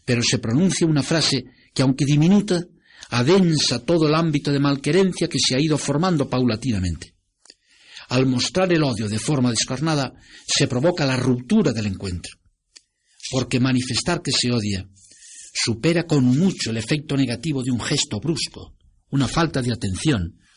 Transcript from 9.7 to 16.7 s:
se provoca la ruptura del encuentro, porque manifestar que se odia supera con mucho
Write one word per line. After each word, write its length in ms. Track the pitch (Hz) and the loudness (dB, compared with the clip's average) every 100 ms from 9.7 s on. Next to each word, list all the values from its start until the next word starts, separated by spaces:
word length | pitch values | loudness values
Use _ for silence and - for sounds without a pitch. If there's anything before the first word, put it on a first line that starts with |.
| 127 160 151 131 - - - - | -2 -2 0 -2 -8 -20 -20 -6
se 220 | - 135 | -2 0
provoca 360 | 123 156 175 | 2 0 0
la 120 | 139 127 | 0 0
ruptura 560 | 127 123 - 214 165 | 0 -2 2 2 2
del 140 | 113 104 | 0 -4
encuentro, 520 | 92 98 87 - - _ _ _ - _ _ _ _ - | -4 -6 -8 -10 -18 _ _ _ -20 _ _ _ _ -6
porque 300 | 131 127 131 | -6 -2 0
manifestar 640 | 131 127 123 117 - 170 | 2 0 0 -4 -2 -4
que 100 | 151 | -2
se 180 | 135 123 | -2 0
odia 360 | 120 104 95 - _ - - - - - | -2 -2 -6 -8 _ -20 -20 -20 -20 -14
supera 540 | - - 113 160 170 160 | -8 -4 -2 0 0 2
con 180 | 151 | 2
mucho 460 | 127 127 185 147 113 | 4 4 2 0 -4